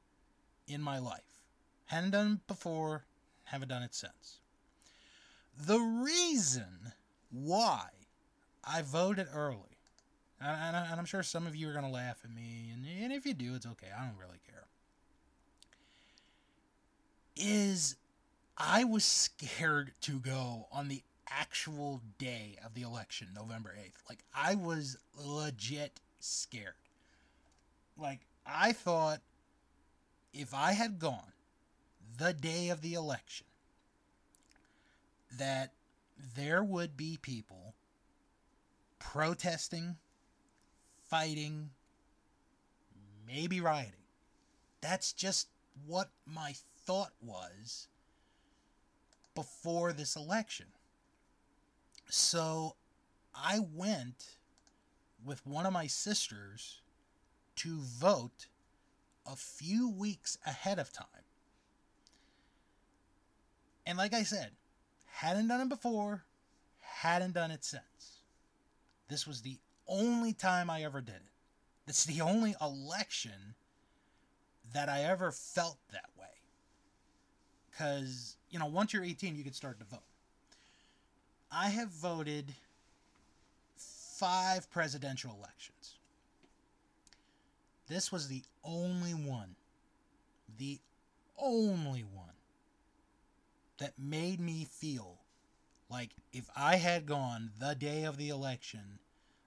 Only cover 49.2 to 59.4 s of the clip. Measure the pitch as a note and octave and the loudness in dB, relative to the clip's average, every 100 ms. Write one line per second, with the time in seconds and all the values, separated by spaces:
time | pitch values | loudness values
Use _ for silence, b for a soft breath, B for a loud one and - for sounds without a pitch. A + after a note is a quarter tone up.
49.2 | _ - D3 - E3 E3+ F3 D3 C#3+ D#3 | _ -8 -8 -6 0 2 2 0 -2 -4
50.2 | D3+ G#3+ G#3+ - - - _ _ _ _ | 0 -2 -2 -8 -12 -20 _ _ _ _
51.2 | _ _ _ _ _ _ _ - - - | _ _ _ _ _ _ _ -20 -2 2
52.2 | - E3+ D#3+ D#3+ D#3+ - _ _ _ _ | 4 4 2 0 -2 -6 _ _ _ _
53.2 | _ - - G#3 F#3 D#3 G3 F#3 B2 B2+ | _ -4 2 2 0 -2 0 0 -2 -10
54.2 | - - _ _ _ _ _ _ _ _ | -18 -20 _ _ _ _ _ _ _ _
55.2 | B2+ C3+ C#3 D3 F#3+ F3+ D3+ - G3+ G#3 | -10 -10 -6 0 2 2 0 -2 0 0
56.2 | - G#2 G2+ G#2 - - - _ _ _ | 0 -4 -12 -14 -14 -16 -20 _ _ _
57.2 | _ _ _ - E3 D#3+ C3 A#2+ E3+ F3 | _ _ _ -6 -4 -4 -4 4 6 6
58.2 | B2 - - _ _ _ _ _ _ _ | 2 -10 -20 _ _ _ _ _ _ _
59.2 | - C3+ | -14 -12